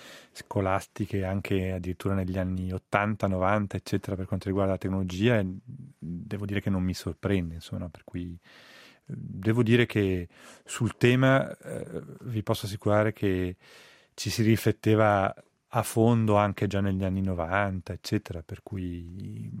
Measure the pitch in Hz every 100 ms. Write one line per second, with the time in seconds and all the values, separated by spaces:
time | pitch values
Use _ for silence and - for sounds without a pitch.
0 | - - - - - 107 95 95 - -
1 | 101 101 92 98 - 98 92 92 90 87
2 | 98 98 92 95 92 92 92 92 - 104
3 | 104 104 101 92 92 107 101 98 - 101
4 | - 92 92 95 98 95 95 95 95 95
5 | 92 90 110 113 95 92 - - - -
6 | 80 85 - 101 101 101 104 95 92 87
7 | 85 80 92 98 85 82 - 98 87 -
8 | - 90 90 87 - - - - - _
9 | - - - 98 101 113 113 120 117 110
10 | 98 92 87 - - - - - 110 -
11 | 120 127 131 135 - - - - - -
12 | - - 123 110 101 110 101 107 104 104
13 | 110 - 104 92 90 90 - - - -
14 | _ - 104 104 110 110 110 - 107 107
15 | 107 101 98 - - _ _ 120 107 117
16 | 113 117 110 104 104 95 104 98 98 95
17 | 95 95 95 87 82 98 101 95 - 87
18 | - 107 - 85 - 98 - 98 90 87
19 | 85 92 98 107 107 110